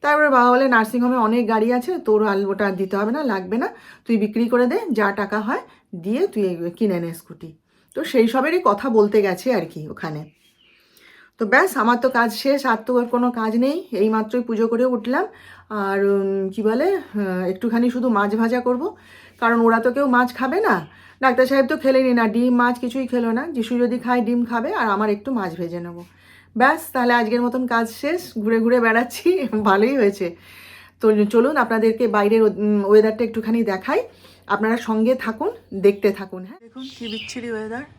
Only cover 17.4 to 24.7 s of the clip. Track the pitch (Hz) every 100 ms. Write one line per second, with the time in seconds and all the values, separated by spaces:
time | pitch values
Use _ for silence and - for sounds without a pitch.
17.4 | 180 185 240 233 247 247 254 208 202 214
18.4 | 226 247 247 247 330 - - - - _
19.4 | 233 233 226 226 233 247 277 247 247 240
20.4 | 262 330 427 190 156 - - - 262 254
21.4 | 254 269 262 311 262 262 262 240 226 226
22.4 | 247 240 240 240 247 247 254 247 233 226
23.4 | 320 277 226 240 240 240 240 247 226 240
24.4 | 240 233 254